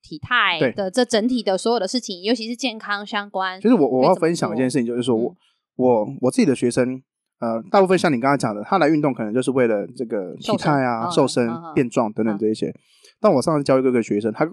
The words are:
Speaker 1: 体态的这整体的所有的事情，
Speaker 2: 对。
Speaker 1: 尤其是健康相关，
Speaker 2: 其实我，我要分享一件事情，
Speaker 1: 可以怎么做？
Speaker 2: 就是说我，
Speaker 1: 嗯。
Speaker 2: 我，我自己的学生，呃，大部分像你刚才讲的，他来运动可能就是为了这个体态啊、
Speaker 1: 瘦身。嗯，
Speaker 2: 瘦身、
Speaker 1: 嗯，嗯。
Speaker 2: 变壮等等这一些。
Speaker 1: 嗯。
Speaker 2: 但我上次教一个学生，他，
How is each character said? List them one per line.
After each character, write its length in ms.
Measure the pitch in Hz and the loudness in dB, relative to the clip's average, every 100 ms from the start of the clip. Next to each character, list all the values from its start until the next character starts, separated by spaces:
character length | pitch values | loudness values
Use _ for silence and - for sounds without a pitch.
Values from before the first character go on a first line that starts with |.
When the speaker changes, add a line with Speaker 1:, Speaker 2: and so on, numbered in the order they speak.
Speaker 1:
体 160 | - 156 | -18 -14
态 420 | - 247 202 170 139 110 | -2 0 2 0 0 -2
的 140 | 190 | -4
这 120 | 214 | 0
整 240 | 247 220 233 | 0 2 0
体 160 | 247 | 0
的 140 | 202 190 | 0 -2
所 160 | 226 | 0
有 60 | 233 | 0
的 80 | 185 | -2
事 100 | 254 | -4
情， 220 | - 180 | -6 -6
Speaker 2:
对。 40 | |
Speaker 1:
尤 100 | 196 | -2
其 120 | 240 220 | -2 -4
是 80 | |
健 240 | 240 254 220 | -6 -6 -6
康 260 | 202 202 208 | -8 -8 -6
相 240 | 208 202 | -8 -6
关， 280 | 196 190 185 | -6 -6 0
Speaker 2:
其 80 | 208 | 4
实 60 | |
我， 160 | 240 135 | 6 4
我 160 | 127 | 4
要 100 | 143 | 4
分 220 | 180 165 170 | 4 2 0
享 160 | 117 | -2
一 60 | 110 | 0
件 100 | 127 | 0
事 60 | 131 | 0
情， 100 | 117 | -2
Speaker 1:
可 60 | |
以 0 | |
怎 40 | 120 | -2
么 0 | |
做？ 0 | |
Speaker 2:
就 60 | |
是 40 | 120 | 0
说 100 | 113 | 0
我， 140 | 120 | 0
Speaker 1:
嗯。 60 | - _ _ _ - | -6 _ _ _ 0
Speaker 2:
我， 380 | 127 117 107 139 | 4 4 2 -2
我 100 | 123 | 0
自 60 | 131 | 2
己 80 | |
的 100 | 170 | 2
学 160 | 123 123 | 2 0
生， 320 | 123 123 131 - _ _ - | 0 -2 -4 -12 _ _ -8
呃， 240 | 117 113 - | -6 -6 0
大 100 | 208 | 2
部 60 | 190 | 4
分 120 | 185 | 4
像 140 | 175 | 2
你 80 | 127 | 0
刚 100 | 135 | 0
才 60 | 139 | 0
讲 180 | 123 | -2
的， 80 | 104 | -6
他 140 | 104 190 | -2 2
来 100 | 151 | 2
运 100 | 156 | 2
动 140 | 147 | 0
可 100 | 123 | -2
能 80 | 110 | -2
就 80 | 117 | -2
是 100 | 127 | 0
为 160 | 131 120 | 2 2
了 200 | 104 87 123 | 2 -4 -8
这 80 | |
个 300 | 117 113 90 - | -6 -6 -6 -10
体 180 | - 202 | -4 -2
态 260 | 160 143 | 0 0
啊、 240 | 127 113 120 | 0 -2 -2
Speaker 1:
瘦 180 | 160 131 | 0 2
身。 220 | - 117 | 2 -2
嗯， 0 | |
Speaker 2:
瘦 0 | |
身、 0 | |
Speaker 1:
嗯， 240 | 165 165 | -4 -4
嗯。 20 | |
Speaker 2:
变 140 | 156 123 | -2 0
壮 240 | 135 113 | 0 -2
等 140 | 107 110 | -2 -2
等 120 | 101 | 0
这 80 | 107 | -2
一 60 | |
些。 120 | 110 76 | -2 -6
Speaker 1:
嗯。 60 | - _ _ _ _ | -8 _ _ _ _
Speaker 2:
但 140 | 214 | 2
我 80 | 143 | 2
上 160 | 120 151 | 2 0
次 60 | |
教 140 | 143 131 | 2 2
一 40 | |
个 200 | 131 123 | 4 2
学 180 | 110 104 | 0 -2
生， 100 | 110 | -2
他， 160 | 110 160 | -2 -4